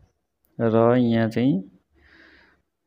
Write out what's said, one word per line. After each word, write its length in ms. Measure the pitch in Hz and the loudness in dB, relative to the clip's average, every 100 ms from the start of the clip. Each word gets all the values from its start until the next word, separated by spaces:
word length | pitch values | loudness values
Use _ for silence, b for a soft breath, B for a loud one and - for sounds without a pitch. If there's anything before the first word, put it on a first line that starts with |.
| _ _ _ _ _ - | _ _ _ _ _ -4
र 380 | 117 113 117 123 | 0 2 2 2
यहाँ 320 | 120 117 110 | 0 0 -2
चाहिँ 520 | 117 131 185 - _ _ _ b b b b b b _ _ | -2 -2 -2 -6 _ _ _ b b b b b b _ _